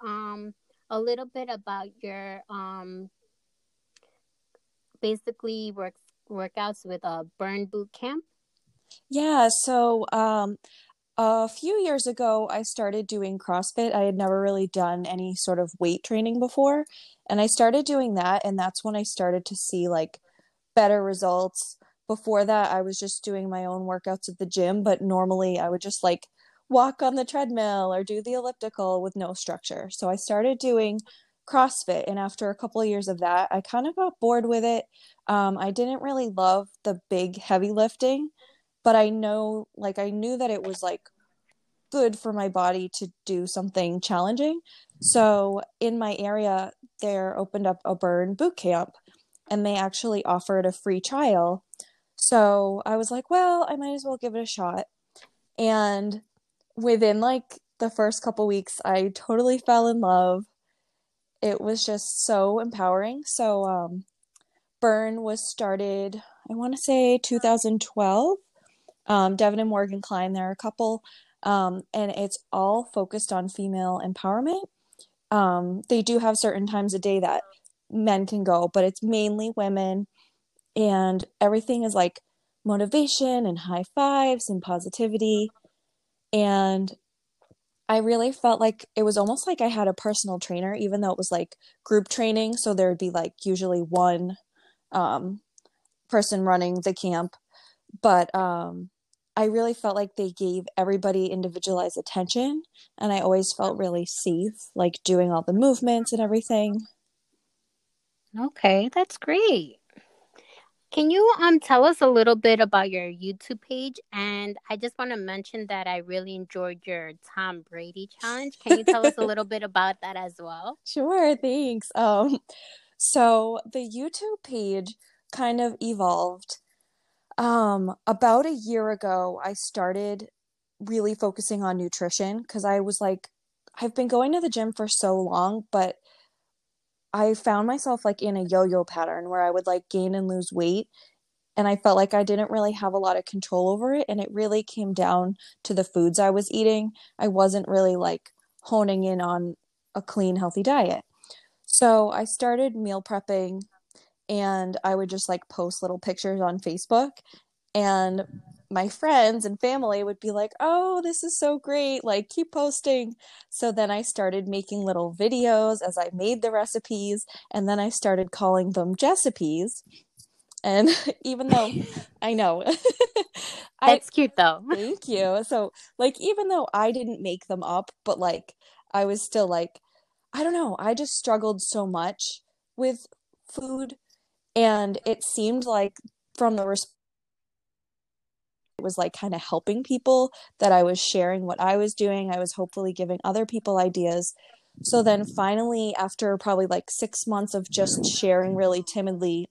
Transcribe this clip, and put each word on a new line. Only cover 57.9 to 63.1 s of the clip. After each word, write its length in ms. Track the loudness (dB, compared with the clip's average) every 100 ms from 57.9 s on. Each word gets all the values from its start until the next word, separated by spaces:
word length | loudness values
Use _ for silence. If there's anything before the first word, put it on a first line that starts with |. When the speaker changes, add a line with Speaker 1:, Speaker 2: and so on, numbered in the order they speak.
Speaker 2:
first 320 | 0 0 0
couple 240 | -6 -2 0
weeks, 340 | 0 -4 -8 -2
I 220 | 0 0
totally 500 | -4 -2 2 2 2
fell 280 | 4 4 4
in 140 | 2
love. 460 | 4 4 4 2 -4 _ _ _ _ _ _ _ _ -6
It 180 | -2 -2
was 240 | -2 -4
just 400 | -2 -4 -4 -4
so 340 | 0 2 2 2
empowering. 640 | -4 -2 0 2 0